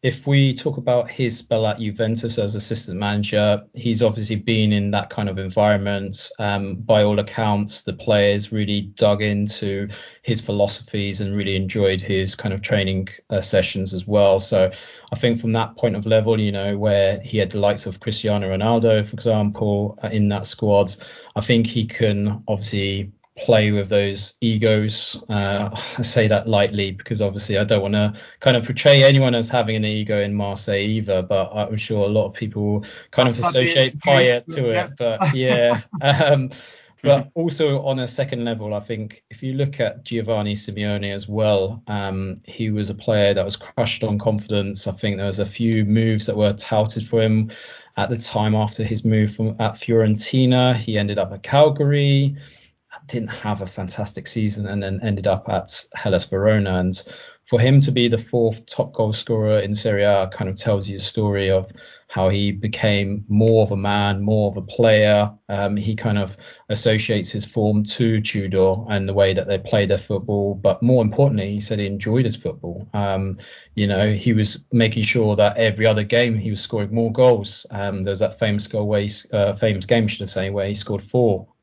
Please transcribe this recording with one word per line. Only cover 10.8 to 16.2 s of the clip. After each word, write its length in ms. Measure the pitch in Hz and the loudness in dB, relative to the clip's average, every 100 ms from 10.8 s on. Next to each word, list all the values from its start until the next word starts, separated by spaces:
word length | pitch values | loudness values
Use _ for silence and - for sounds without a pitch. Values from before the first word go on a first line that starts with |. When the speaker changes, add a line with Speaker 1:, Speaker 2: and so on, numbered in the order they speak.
| - 107 101 92 | -8 -6 -4 -4
Speaker 1:
and 140 | 90 101 | -4 -4
really 200 | 98 95 | -2 -2
enjoyed 440 | 95 107 98 95 | -2 2 2 2
his 360 | 92 98 95 - | 0 -2 -2 -4
kind 180 | 107 | -6
of 80 | 95 | -4
training, 460 | 101 107 95 92 98 - _ | -2 0 0 -2 -4 -10 _
uh, 120 | 104 | -4
sessions 520 | 90 131 98 101 95 | 0 0 0 -2 -4
as 140 | 95 95 | -6 0
well. 320 | 104 101 95 | 4 6 4
So 320 | 98 104 92 - - - - | 2 2 2 0 -20 -20 -12
I 40 | 110 | -2
think 240 | 123 117 | 0 0
from 140 | 113 | 0
that 220 | 110 110 - | 0 -2 -2
point 200 | 120 101 | -2 -2
of 100 | 107 | 2
level, 320 | 110 | 2